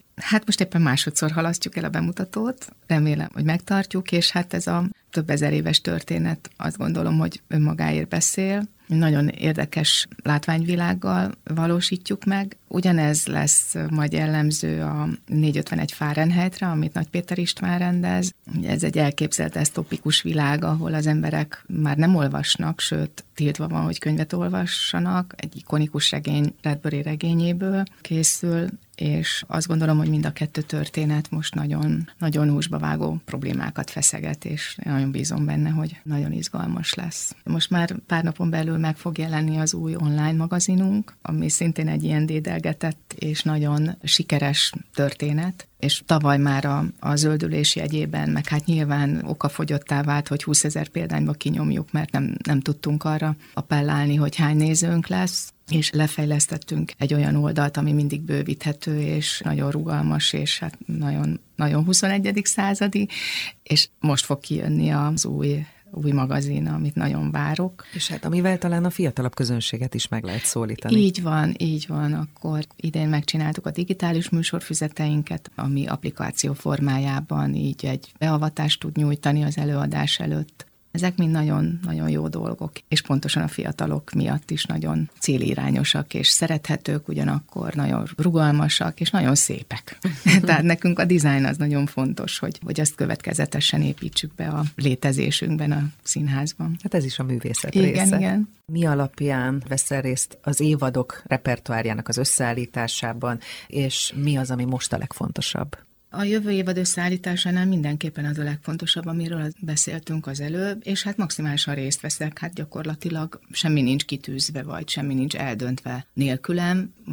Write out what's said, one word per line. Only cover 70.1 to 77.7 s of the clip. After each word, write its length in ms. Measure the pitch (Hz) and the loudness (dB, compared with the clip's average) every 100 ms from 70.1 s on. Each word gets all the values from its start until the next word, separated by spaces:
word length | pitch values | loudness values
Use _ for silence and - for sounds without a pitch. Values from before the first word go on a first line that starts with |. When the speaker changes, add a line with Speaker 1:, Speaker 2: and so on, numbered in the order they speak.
| 113 | -4
Speaker 2:
lehet 220 | 95 104 - | -4 -4 -2
szólítani. 500 | 117 113 113 113 220 | -2 -4 -4 2 6
Speaker 1:
Így 260 | 196 180 | 6 4
van, 340 | 170 156 156 - | 2 2 2 2
így 300 | 170 156 156 | 0 0 -2
van. 260 | 151 147 | -2 0
Akkor 520 | 151 151 - 165 151 151 - | 0 -4 -6 -4 -4 -4 -6
idén 320 | 160 156 156 | -4 0 2
megcsináltuk 580 | 151 147 156 156 160 165 | 2 0 -2 -2 -2 -4
a 60 | |
digitális 580 | 165 180 185 175 165 175 | -4 -2 0 0 0 2
műsorfüzeteinket, 1200 | 165 165 170 - 156 151 - 151 151 151 160 - - | 0 0 -4 -4 -4 -4 -2 0 0 0 -6 -8 -6
ami 320 | 135 139 - | -2 -2 -2
applikáció 640 | 147 - - - - 139 | -4 -6 -4 -4 -2 -2
formájában 1000 | 143 156 143 143 135 139 135 151 151 143 | -2 -2 0 2 2 0 -2 -2 -2 0
így 320 | 147 143 | 0 -2